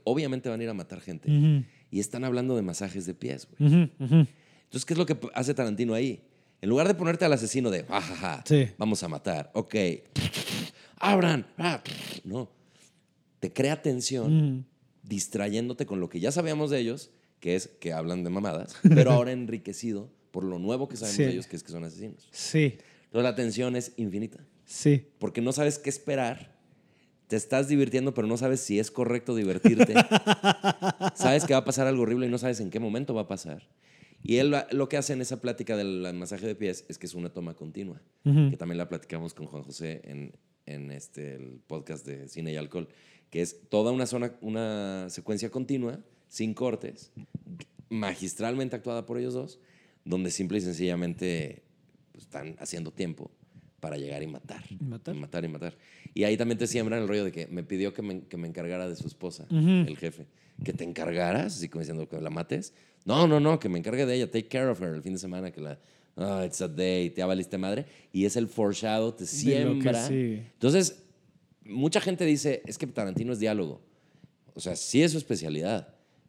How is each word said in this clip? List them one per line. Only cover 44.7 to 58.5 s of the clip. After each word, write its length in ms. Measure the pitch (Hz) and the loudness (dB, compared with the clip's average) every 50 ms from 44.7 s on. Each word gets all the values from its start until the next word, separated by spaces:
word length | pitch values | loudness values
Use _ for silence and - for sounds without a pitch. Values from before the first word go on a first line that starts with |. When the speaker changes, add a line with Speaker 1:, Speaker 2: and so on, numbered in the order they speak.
| 107 104 101 98 95 95 92 90 | -4 -4 -4 -6 -6 -6 -8 -10
Speaker 1:
secuencia 400 | - - 85 - 107 101 110 113 | -10 -10 -6 -4 -4 -4 -4 -4
continua, 480 | - 127 131 127 139 131 123 117 131 190 - _ _ _ _ | -6 -6 -4 -2 -2 -2 -2 -4 -6 -8 -14 _ _ _ _
sin 260 | _ - - 110 110 107 | _ -8 -4 -4 -4 -2
cortes, 580 | - 127 123 110 - - - - - - - _ - 104 - - - - - 175 87 - - _ - - _ | -2 -2 -2 -2 -4 -6 -10 -12 -16 -20 -20 _ -20 -14 -14 -14 -14 -12 -16 -16 -16 -18 -20 _ -20 -12 _
magistralmente 840 | 117 110 104 95 90 - 95 92 - - 107 113 123 135 131 131 127 | -6 -4 -4 -4 -4 -6 -8 -8 -6 -4 -4 -2 -2 -2 -4 -4 -6
actuada 300 | 117 - 123 117 117 110 | -6 -6 -6 -6 -6 -6
por 120 | - 120 123 | -6 -6 -4
ellos 140 | 123 127 123 | -4 -4 -4
dos, 260 | 127 135 - - - _ _ _ _ _ _ _ _ _ | -6 -8 -8 -12 -20 _ _ _ _ _ _ _ _ _
donde 260 | 82 87 92 92 87 | -4 -2 -2 -2 -2
simple 260 | 85 - 95 85 98 | -2 -4 -2 -2 -2
y 40 | 107 | -2
sencillamente, 1040 | 90 90 87 78 90 90 87 87 87 85 85 - 92 92 85 82 76 69 - - _ _ _ _ _ _ _ _ _ _ | -2 -2 -2 -2 0 0 0 0 -2 -2 -4 -4 -4 -2 -2 -2 -4 -6 -10 -14 _ _ _ _ _ _ _ _ _ _
pues, 140 | _ - - | _ -20 -20
están 300 | _ - 71 71 80 80 - | _ -14 -12 -12 -12 -12 -12
haciendo 320 | 76 76 - 85 80 78 | -12 -10 -8 -8 -8 -8
tiempo 400 | - - 95 85 78 73 - - - _ _ _ _ - - _ _ _ | -6 -6 -6 -6 -6 -8 -12 -16 -18 _ _ _ _ -20 -20 _ _ _
para 180 | - 78 73 | -10 -10 -8
llegar 260 | 73 69 71 71 71 78 | -8 -8 -8 -8 -8 -8
y 40 | |
matar. 360 | 78 73 - - - - - - - | -10 -10 -12 -14 -16 -16 -16 -16 -16
Speaker 2:
Y 140 | 98 - 151 | -10 -8 -8
matar. 320 | 131 117 110 - 165 185 | -8 -8 -8 -10 -10 -10
Speaker 1:
Y 40 | 147 | -10
matar 260 | 143 151 - 85 85 | -10 -8 -6 -6 -6
y 20 | |
matar. 300 | 82 76 73 85 85 - - _ _ - - - - - | -6 -6 -8 -10 -10 -10 -14 _ _ -20 -20 -20 -8 -2
Y 80 | - 101 | 0 2
ahí 140 | 104 110 | 2 2
también 200 | 110 117 117 117 | 2 0 0 0
te 80 | 104 120 | -2 -2
siembran 360 | 107 113 120 110 110 110 117 | -2 -2 -2 -2 -2 -2 -2
el 60 | 110 | -2
rollo 160 | 98 104 104 101 | 0 0 0 -2
de 60 | 92 | -2
que 140 | 85 - 82 | -4 -8 -10
me 160 | - 85 87 80 | -8 -8 -10 -8
pidió 300 | - 98 92 98 101 98 | -6 -4 -2 -2 -2 -4
que 80 | - | -6
me, 200 | 107 101 92 92 - | -8 -8 -8 -10 -12
que 140 | - - | -12 -10
me 100 | 85 85 | -10 -10
encargara 420 | 82 | -8